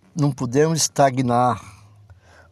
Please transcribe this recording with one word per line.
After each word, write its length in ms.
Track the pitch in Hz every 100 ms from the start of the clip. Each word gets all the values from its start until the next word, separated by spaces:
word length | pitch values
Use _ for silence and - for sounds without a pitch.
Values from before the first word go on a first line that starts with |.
| _
não 160 | - 143
podemos 520 | 131 127 131 156 160
estagnar 800 | - - 139 127 123 120 123 113 - - - - - - _ - -